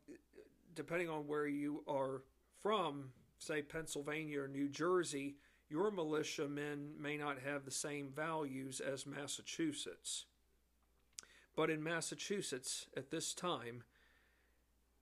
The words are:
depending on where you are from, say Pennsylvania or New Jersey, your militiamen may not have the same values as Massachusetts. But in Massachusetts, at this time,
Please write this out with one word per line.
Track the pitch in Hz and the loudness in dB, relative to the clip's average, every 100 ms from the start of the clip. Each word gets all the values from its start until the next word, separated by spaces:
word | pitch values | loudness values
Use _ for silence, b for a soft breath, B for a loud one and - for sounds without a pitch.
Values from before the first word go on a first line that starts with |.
| - - _ - - - - 160 | -16 -18 _ -20 -20 -20 -14 -10
depending | 147 170 170 | -2 0 0
on | 156 147 | -2 0
where | 151 147 | 2 2
you | 143 143 147 151 | 2 0 -2 0
are | 139 135 131 - _ _ - | 0 2 -2 -8 _ _ -4
from, | 196 214 165 143 131 - - - | 2 4 4 0 -6 -12 -20 -12
say | - 151 | -2 -2
Pennsylvania | 143 165 156 151 143 151 156 143 | 0 -4 -4 -4 -2 -2 0 -2
or | 139 | -2
New | 139 143 | 2 0
Jersey, | 139 165 185 156 139 139 139 B B B | 4 6 6 4 0 -2 -6 B B B
your | 151 208 | 2 2
militiamen | 196 156 151 151 - 143 143 147 147 147 151 | 4 2 4 2 0 0 0 0 -2 -4 -4
may | 147 147 | -2 0
not | 147 139 | 0 0
have | 135 143 | 0 -2
the | 135 | -2
same | - 156 147 139 | -2 -2 -2 -4
values | 135 160 160 147 131 135 131 | -2 0 0 0 -2 -4 -2
as | 143 139 139 | -2 -2 -2
Massachusetts. | 143 143 - - - 160 - - 85 - - - _ _ _ _ _ _ _ _ - - B B - | -4 -4 -4 -4 0 2 0 -4 -6 -4 -4 -6 _ _ _ _ _ _ _ _ -14 -14 B B 2
But | 160 | 4
in | 156 | 4
Massachusetts, | 156 165 156 151 - 202 151 131 - - - - | 2 0 0 -2 0 0 0 -2 -2 -4 -4 -6
at | 135 | -2
this | 165 143 | -2 0
time, | - 180 147 117 120 117 b b b b b b b b _ _ _ | 0 0 0 -2 -8 -12 b b b b b b b b _ _ _